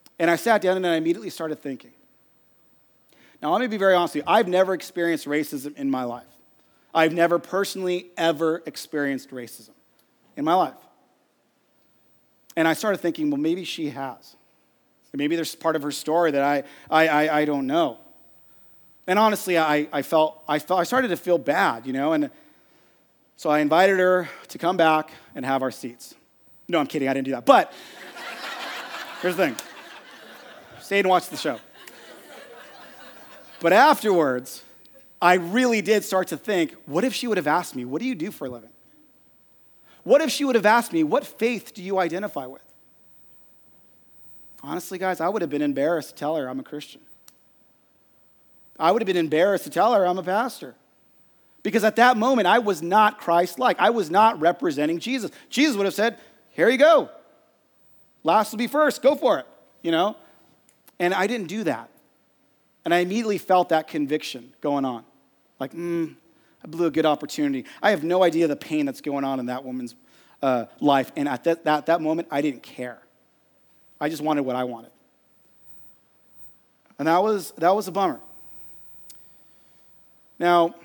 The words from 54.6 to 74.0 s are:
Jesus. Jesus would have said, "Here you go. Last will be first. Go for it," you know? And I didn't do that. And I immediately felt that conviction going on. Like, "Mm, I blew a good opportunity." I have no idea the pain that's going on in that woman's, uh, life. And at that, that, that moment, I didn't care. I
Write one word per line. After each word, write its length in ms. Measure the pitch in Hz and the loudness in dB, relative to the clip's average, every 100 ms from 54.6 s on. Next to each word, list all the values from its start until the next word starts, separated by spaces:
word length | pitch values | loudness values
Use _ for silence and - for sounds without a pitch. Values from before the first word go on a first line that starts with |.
| 180 139 151 165 | -2 -2 -2 -2
Jesus. 320 | 214 262 196 - - | -4 -6 -6 -12 -6
Jesus 260 | - 302 202 | 0 2 2
would 80 | 202 | -2
have 100 | 180 | 0
said, 240 | 226 - - _ _ | -2 -2 -12 _ _
"Here 180 | - 196 | 0 6
you 80 | 254 | 8
go. 320 | 302 302 151 - _ _ _ _ _ _ _ _ _ _ | 8 6 2 -8 _ _ _ _ _ _ _ _ _ _
Last 280 | 156 202 208 | 2 2 2
will 80 | 214 | -4
be 80 | 233 | -2
first. 340 | 277 302 - | 2 2 2
Go 140 | 262 302 | 2 2
for 240 | 285 156 | 2 0
it," 80 | - _ _ _ | -2 _ _ _
you 100 | 165 | -2
know? 240 | 165 196 214 _ _ _ _ _ _ _ - | 0 0 -4 _ _ _ _ _ _ _ -4
And 140 | 175 | -2
I 140 | 190 202 | 0 -2
didn't 200 | 240 165 | -2 -6
do 160 | 214 | -6
that. 260 | 175 117 117 _ _ _ _ _ _ _ _ _ - | -4 -6 -8 _ _ _ _ _ _ _ _ _ -2
And 80 | |
I 60 | 175 | 0
immediately 380 | 180 214 220 196 | 0 -2 -2 -2
felt 320 | - 185 175 | 2 2 4
that 180 | 160 156 | 0 -2
conviction 680 | 156 139 151 - 123 123 _ | -6 -4 -4 -6 -14 -18 _
going 240 | 147 143 135 | -4 -2 -2
on. 180 | 120 - _ _ _ _ - | -6 -14 _ _ _ _ -12
Like, 140 | 131 | -10
"Mm, 420 | 165 175 170 156 135 _ _ _ _ | -8 -6 -4 -6 -10 _ _ _ _
I 40 | - | -10
blew 180 | 160 170 | -4 -2
a 60 | |
good 140 | 156 151 | 0 0
opportunity." 600 | 147 143 - 147 135 - - | -2 -6 -4 -2 -4 -8 -2
I 80 | 202 | 0
have 140 | 190 | 0
no 200 | 156 185 | 0 2
idea 240 | 180 160 165 | 4 4 0
the 80 | 139 | -2
pain 300 | - 156 143 | -4 -4 -4
that's 160 | 127 | -6
going 240 | 151 139 139 | -6 -4 -4
on 140 | 135 | -4
in 80 | 123 | -6
that 180 | 127 135 | -8 -8
woman's, 300 | 127 120 - _ _ _ _ | -10 -10 -14 _ _ _ _
uh, 240 | 135 127 110 - | -2 0 -4 -2
life. 320 | 147 139 127 - | 2 2 0 -4
And 120 | 143 | -6
at 160 | 127 | -2
that, 220 | 170 165 160 | -2 0 0
that, 220 | 151 139 | 0 2
that 140 | 170 | 0
moment, 280 | 156 165 165 | 0 -4 -4
I 100 | 143 | -4
didn't 220 | 151 120 | -4 -6
care. 380 | - - 123 117 _ _ _ _ _ _ _ _ _ | -12 -12 -12 -14 _ _ _ _ _ _ _ _ _
I 80 | - | -8